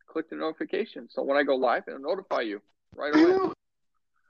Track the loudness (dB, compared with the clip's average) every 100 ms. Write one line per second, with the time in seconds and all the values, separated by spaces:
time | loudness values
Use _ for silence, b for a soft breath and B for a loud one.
0 | -10 -10 -8 -6 -6 -6 -6 -4 -6 -10
1 | -12 -6 0 2 2 2 2 0 -4 -8
2 | -6 -6 -4 -4 -4 -6 -12 _ _ -10
3 | 2 6 6 4 0 -6 _ _ _ _
4 | _ _ _